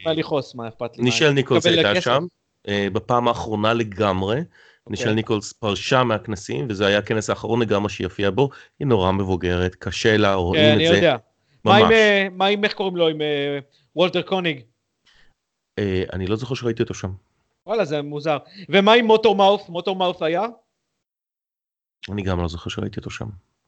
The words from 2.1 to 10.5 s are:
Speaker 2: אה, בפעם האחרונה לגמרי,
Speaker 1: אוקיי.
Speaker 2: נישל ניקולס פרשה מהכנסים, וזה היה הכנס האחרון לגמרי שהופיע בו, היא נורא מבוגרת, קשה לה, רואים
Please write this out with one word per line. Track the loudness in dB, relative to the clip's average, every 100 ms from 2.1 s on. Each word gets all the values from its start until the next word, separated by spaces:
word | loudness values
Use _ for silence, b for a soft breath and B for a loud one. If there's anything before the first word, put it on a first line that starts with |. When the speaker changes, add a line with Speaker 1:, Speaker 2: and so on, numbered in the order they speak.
| 0 -2 _ _ _ -6
Speaker 2:
אה, | -2 -2
בפעם | -4 -2 0 0
האחרונה | -2 -4 -2 0
לגמרי, | 0 -2 -2 0 0 -2
Speaker 1:
אוקיי. | -4 -6 b b b -10
Speaker 2:
נישל | -4 -2
ניקולס | -2 0 -4 -4
פרשה | -6 -4 -4 0 0
מהכנסים, | 2 -2 -4 -10 -8 -8 -6
וזה | -2 0
היה | 0
הכנס | 0 -4 -2
האחרון | -4 -2 -2
לגמרי | 0 0 -2
שהופיע | -4 -8 -2 -2
בו, | 0 0 B B -6
היא | 0
נורא | 2 2
מבוגרת, | 0 -2 -2 0 0 -2
קשה | -4 -10 -2 2 4
לה, | 2
רואים | 2 0